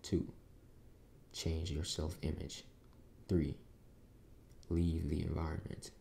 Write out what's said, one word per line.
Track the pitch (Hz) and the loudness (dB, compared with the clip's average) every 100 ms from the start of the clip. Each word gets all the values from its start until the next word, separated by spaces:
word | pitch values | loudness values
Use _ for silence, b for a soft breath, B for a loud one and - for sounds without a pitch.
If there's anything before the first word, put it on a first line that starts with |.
Two, | - 87 - - - - - - - - - - - | 4 2 2 -6 -18 -20 -20 -20 -20 -20 -20 -20 -16
change | - - 82 87 | -4 -2 0 0
your | 73 | -2
self-image. | 87 - 80 - 80 76 - - - - - - - - - | -2 -2 -2 -2 -2 -2 -4 -8 -14 -20 -20 -20 -20 -20 2
Three, | 90 76 - - - - - - - - - - - - | 4 4 0 -10 -20 -20 -20 -20 -20 -20 -20 -20 -20 0
leave | 85 85 82 76 | 4 6 4 2
the | 76 | 2
environment. | 78 78 80 78 - - - - | 2 2 0 -2 -4 -8 -12 -16